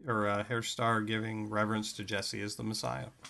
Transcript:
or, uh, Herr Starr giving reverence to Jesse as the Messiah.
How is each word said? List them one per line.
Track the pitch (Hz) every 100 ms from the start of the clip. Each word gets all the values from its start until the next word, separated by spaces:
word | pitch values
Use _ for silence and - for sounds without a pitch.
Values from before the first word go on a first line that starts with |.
or, | 143 110 104
uh, | 101
Herr | 101 117
Starr | 113 - 117 113
giving | 107 110 110 110 107
reverence | 107 107 110 107
to | -
Jesse | 98 101 - 104
as | 101
the | -
Messiah. | 113 110 - 131 123 -